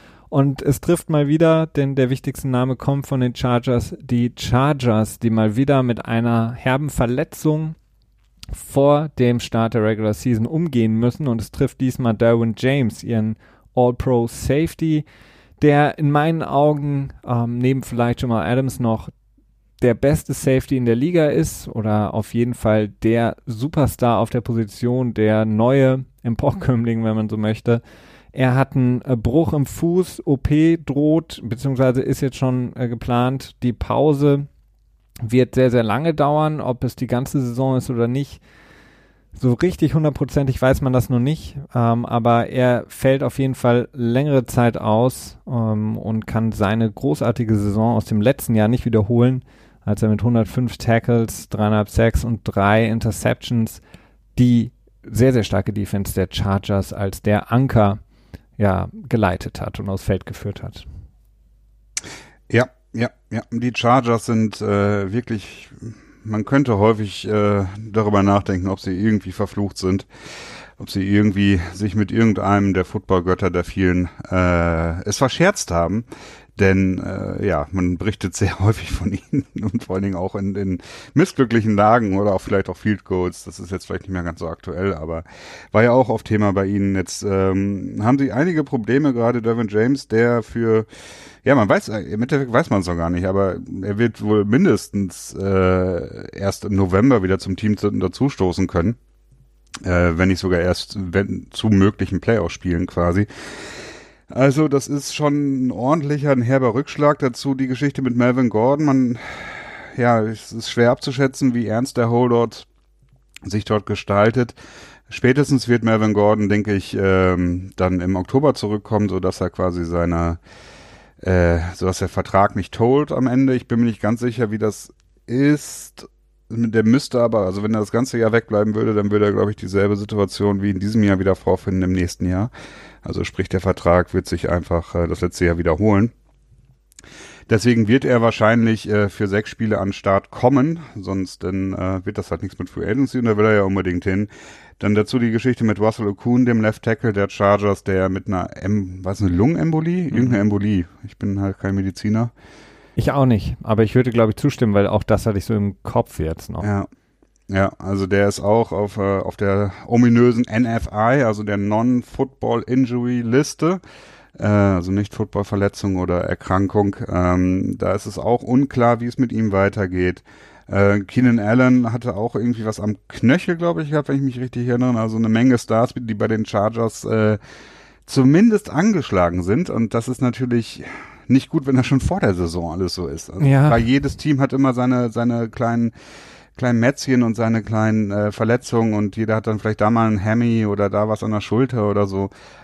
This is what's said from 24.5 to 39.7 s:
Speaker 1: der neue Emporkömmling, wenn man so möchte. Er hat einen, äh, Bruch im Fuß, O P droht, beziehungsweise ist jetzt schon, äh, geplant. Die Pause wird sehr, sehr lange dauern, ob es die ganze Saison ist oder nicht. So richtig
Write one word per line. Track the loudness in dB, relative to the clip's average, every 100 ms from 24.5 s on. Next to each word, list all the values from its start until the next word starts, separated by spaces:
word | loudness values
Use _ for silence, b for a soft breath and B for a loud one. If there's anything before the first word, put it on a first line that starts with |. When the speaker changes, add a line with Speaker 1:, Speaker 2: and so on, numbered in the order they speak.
| -4 -4 -4 -2 0 -2
Speaker 1:
der | 0 2 2
neue | 2 2 2 4 4 2 -4 _
Emporkömmling, | -6 -2 -2 -2 0 0 0 0
wenn | 0
man | -2 -2
so | -2
möchte. | -2 -2 0 0 B B B B B
Er | -2 0 2
hat | 0
einen, | 2 0 0
äh, | -2 -2
Bruch | 2 0 2
im | 0
Fuß, | -2 -2 0 0 -2 -6 -2
O | -2
P | 2 2 4 2
droht, | -2 0 2 2 -2 -12
beziehungsweise | -10 -6 -4 0 2 2
ist | -2 -2
jetzt | -4 -2
schon, | -2 -2 -4 -6
äh, | -6
geplant. | -6 -2 0 0 -2 -10 -6
Die | -4
Pause | -4 -4 0 2 2 2 2 -2 _ _ _ _ _ _ -10
wird | 0 2 2
sehr, | 2 2
sehr | 2
lange | 0 0 -2
dauern, | 0 0 2 0 -2
ob | -6 -4
es | -6 -6
die | -4
ganze | -2 -2 -2
Saison | -2 -2 0 0
ist | -2
oder | -2 0
nicht. | -2 -6 -10 b b b b b b b b b
So | -2 0
richtig | 2 0